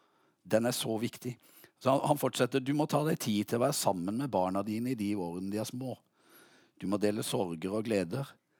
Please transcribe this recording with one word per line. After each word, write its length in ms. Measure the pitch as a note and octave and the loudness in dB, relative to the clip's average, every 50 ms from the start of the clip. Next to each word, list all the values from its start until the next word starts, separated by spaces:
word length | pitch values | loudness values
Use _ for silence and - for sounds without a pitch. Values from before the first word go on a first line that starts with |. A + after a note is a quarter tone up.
| _ _ _ _ _ _ _ _ - | _ _ _ _ _ _ _ _ -2
Den 240 | F2+ G#2 A2 A#2 | 2 2 4 4
er 60 | B2 B2+ | 2 0
så 240 | - - A#2+ A2+ G#2+ | 0 -2 -2 -2 -2
viktig. 380 | A#2 A2 - - - B2 B2 - _ - - - - - _ _ | -2 -4 -6 -6 -10 -10 -10 -10 _ -20 -20 -20 -20 -20 _ _
Så 120 | - C3+ | 2 2
han, 100 | C3+ C#3+ | 4 4
han 180 | - C#3 D3+ C#3 | 4 2 2 2
fortsetter: 400 | - B2+ - - B2+ A#2+ - C#3 | 2 0 2 2 2 2 2 0
"Du 160 | B2+ C3+ C#3+ | 0 0 0
må 140 | D3 D3+ D#3+ | 0 2 2
ta 160 | - C#3+ D3+ | 2 2 2
deg 140 | D#3 F3 - | 2 0 0
tid 280 | - A#2 G#2 G2+ G#2 | 0 0 2 2 2
til 120 | - - A#2+ | 2 2 2
å 80 | B2 C#3 | 2 2
være 100 | D3+ - | 2 2
sammen 400 | - G#2 G2 F2+ E2+ F#2+ G#2+ A#2+ | 2 0 0 0 0 -4 -4 -4
med 120 | C#3+ C#3 | -2 0
barna 340 | A2 F#2 F2+ F#2 F#2+ G2 G2+ | 0 0 0 0 0 -2 -2
dine 240 | A2 G#2+ A2 A#2+ B2+ | -2 -2 -4 -2 -4
i 80 | C3 A2+ | -2 -2
de 160 | G2+ G2+ G#2 | -2 -2 -2
årene 360 | G2+ F2 E2+ E2+ F#2 F#2+ G2 G2+ | -2 -4 -4 -6 -6 -6 -4 -4
de 60 | G#2+ | -4
er 60 | A2 | -4
små. 320 | - - B2+ C3 B2+ A#2 - _ _ _ _ _ _ - - - - - - _ _ _ - | -4 -6 -8 -8 -8 -8 -10 _ _ _ _ _ _ -20 -20 -20 -20 -20 -20 _ _ _ -8
Du 60 | - | -4
må 120 | F#2 G2+ G2 | -2 0 2
dele 240 | G2 G#2 G#2 A2 A2 | 2 2 2 0 -2
sorger 520 | - - B2 G2 F2 E2+ E2 F2 F#2+ G2+ | -2 0 0 0 -2 -2 -4 -4 -2 -2
og 100 | A2 G#2 | -2 0
gleder, 420 | A2+ A2 G2 F2+ E2 G2 C3+ C#3 - - _ _ _ _ | 0 2 2 2 0 -2 -4 -6 -6 -10 _ _ _ _